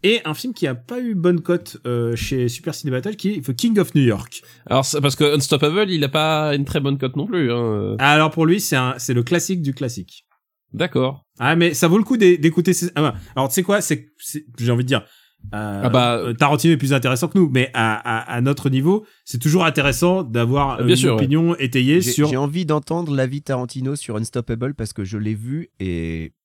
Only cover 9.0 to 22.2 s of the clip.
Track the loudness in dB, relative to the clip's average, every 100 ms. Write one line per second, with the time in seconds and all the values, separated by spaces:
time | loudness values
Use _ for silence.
9 | -2 -2 0 -2 -2 -4 -4 -4 -6 -8
10 | -14 -18 _ _ _ _ _ -6 -2 0
11 | -2 -4 _ _ 0 4 2 4 4 4
12 | 2 4 6 6 4 2 2 0 -2 0
13 | -2 -2 -8 -4 -2 -2 0 0 0 -4
14 | -6 _ -14 -12 -14 -6 0 0 2 -2
15 | -2 _ _ _ -12 -8 -6 -2 2 2
16 | 2 0 -2 0 2 4 4 4 2 0
17 | 0 -2 0 2 4 2 0 0 0 0
18 | -4 -4 -4 -2 0 0 0 2 2 0
19 | -2 _ -10 -4 0 2 2 2 0 2
20 | 2 2 0 0 0 2 0 0 2 4
21 | 4 2 2 2 2 0 0 0 4 2
22 | 2 2